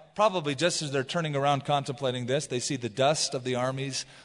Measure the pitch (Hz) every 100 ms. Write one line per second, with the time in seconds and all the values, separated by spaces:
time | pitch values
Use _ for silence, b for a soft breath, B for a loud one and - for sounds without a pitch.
0 | - - 214 185 147 135 170 170 151 139
1 | 135 175 156 143 139 143 131 143 139 135
2 | 135 123 120 139 - 127 - 139 120 104
3 | 135 156 - 135 123 123 127 135 139 127
4 | - B